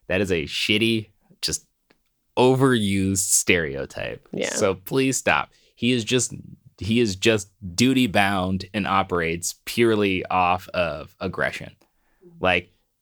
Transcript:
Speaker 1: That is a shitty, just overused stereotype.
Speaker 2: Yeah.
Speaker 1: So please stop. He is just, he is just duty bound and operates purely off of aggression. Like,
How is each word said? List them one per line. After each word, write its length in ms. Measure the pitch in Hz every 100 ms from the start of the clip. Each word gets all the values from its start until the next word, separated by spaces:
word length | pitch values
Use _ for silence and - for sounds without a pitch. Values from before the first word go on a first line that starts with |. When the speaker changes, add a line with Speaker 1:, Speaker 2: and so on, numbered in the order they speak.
| -
Speaker 1:
That 140 | 92
is 100 | 98
a 140 | 87 73
shitty, 640 | - - 127 113 113 104 _ _ _
just 220 | - - - _ _ _ _ _ _ -
overused 800 | 127 131 135 120 104 98 95 98 -
stereotype. 960 | - - 90 76 67 65 - 57 - -
Speaker 2:
Yeah. 180 | - -
Speaker 1:
So 260 | - 101 95
please 420 | - 135 135 131
stop. 340 | - 76 - _ _ _
He 160 | 120
is 120 | 127
just, 300 | 107 123 113 92 - - _ _
he 200 | 92 113
is 160 | 117 92
just 340 | 113 110 - _ 98 87
duty 320 | 123 131 123
bound 580 | 98 98 98 92 95 -
and 140 | 107 90
operates 680 | 98 95 87 82 85 - - -
purely 580 | - 117 107 101 92 -
off 400 | 92 90 92 -
of 460 | 90 82 76 71 _
aggression. 560 | 95 78 67 - - - _ _ _ _ 180 170
Like, 320 | 92 90 - _ _ _